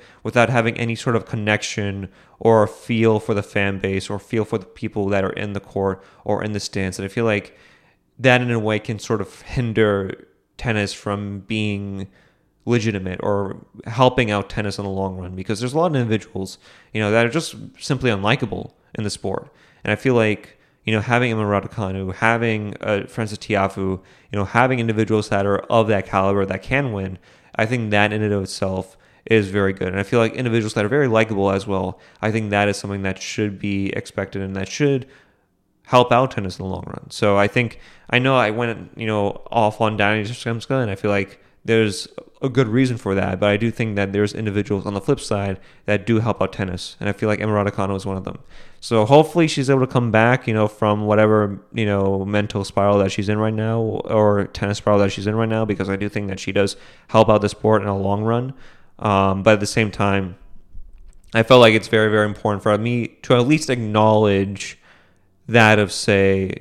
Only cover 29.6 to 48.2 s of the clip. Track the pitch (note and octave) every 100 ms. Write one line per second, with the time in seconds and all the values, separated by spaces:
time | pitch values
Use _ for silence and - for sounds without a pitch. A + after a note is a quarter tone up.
29.6 | G2 F#2+ F#2 G2 G2+ A#2+ A2 - B2 A2+
30.6 | G#2+ A2+ G#2 C#3+ C3+ A2 A2 G2+ G2 G2
31.6 | G#2 F#2+ F#2 - - - G#2+ A2 G#2+ G2+
32.6 | G#2 G2 G2+ G2+ F#2+ F#2+ - - G#2 G2
33.6 | G2+ G2 G2 - - - F#2+ G2 F#2+ G2
34.6 | G2 - C#3+ C3+ - - _ _ _ _
35.6 | _ _ - B2 A#2+ A#2+ C3 A2+ F#2+ -
36.6 | F#2+ F2+ - - - - G#2 G2+ G2+ B2+
37.6 | A2+ - - - - B2 C3 C3 G#2+ A2
38.6 | A#2 G#2 - - A2 G#2+ G2+ - - A#2
39.6 | G#2+ - A2 G#2 G2+ G#2+ G#2 B2 A#2+ A#2
40.6 | - C3+ A2 F#2+ G#2+ G2+ F#2+ - _ _
41.6 | - A2+ G#2+ F#2 - - - - C3+ A#2+
42.6 | A2+ A#2+ B2+ A2+ G2+ F#2+ F#2+ F#2 G#2 G#2
43.6 | A#2 - A2 G2+ G2 G2+ G#2 - G#2+ G2+
44.6 | G2+ G2 G#2 G2 - C#3 - G2+ G2 F#2+
45.6 | - - - G#2 F#2 A2 A2 F#2+ G2 -
46.6 | F#2 F2+ - - G2+ G2 G#2+ G#2 G#2+ G#2
47.6 | G2+ - G2 F#2+ G2 F#2+